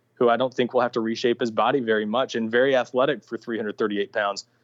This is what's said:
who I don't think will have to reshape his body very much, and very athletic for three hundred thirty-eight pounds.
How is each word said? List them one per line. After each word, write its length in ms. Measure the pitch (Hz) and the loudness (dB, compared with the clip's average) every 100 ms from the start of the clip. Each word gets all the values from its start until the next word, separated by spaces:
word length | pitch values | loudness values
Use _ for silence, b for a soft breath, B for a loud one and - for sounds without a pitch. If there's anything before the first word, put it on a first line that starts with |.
| _ - | _ 0
who 120 | 120 | 2
I 80 | 117 | 2
don't 180 | 131 | 0
think 200 | - 120 | -2 -2
will 80 | 127 | 0
have 100 | 120 | 0
to 80 | 120 | 0
reshape 400 | 113 113 120 117 | -2 0 0 0
his 120 | 123 | -2
body 280 | 110 113 139 | 0 2 2
very 260 | 113 107 107 | 2 0 0
much, 300 | 117 127 120 | -2 -2 -2
and 160 | 113 | 0
very 240 | 120 135 131 | 2 2 2
athletic 480 | 117 127 143 120 | 0 0 0 -2
for 140 | - 113 | -6 -10
three 180 | - 110 | -6 -6
hundred 220 | 104 101 | -4 -2
thirty-eight 340 | 110 101 101 | -2 -2 -4
pounds. 340 | 110 101 101 - _ | -2 -4 -4 -10 _